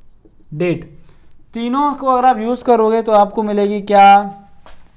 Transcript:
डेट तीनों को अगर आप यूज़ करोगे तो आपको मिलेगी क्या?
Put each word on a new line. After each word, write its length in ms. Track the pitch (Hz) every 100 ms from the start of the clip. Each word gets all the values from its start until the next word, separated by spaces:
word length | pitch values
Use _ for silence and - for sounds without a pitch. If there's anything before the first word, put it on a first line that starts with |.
| - - _ _ -
डेट 440 | 151 175 165 - - - - - - -
तीनों 400 | 233 233 262 285
को 120 | 277 269
अगर 200 | 254 254
आप 120 | 240
यूज़ 260 | 226 247
करोगे 380 | 254 233 220 226
तो 100 | 226
आपको 300 | 214 202 214
मिलेगी 380 | 208 208 202 208
क्या? 420 | 202 202 196 202 202 - - - - - -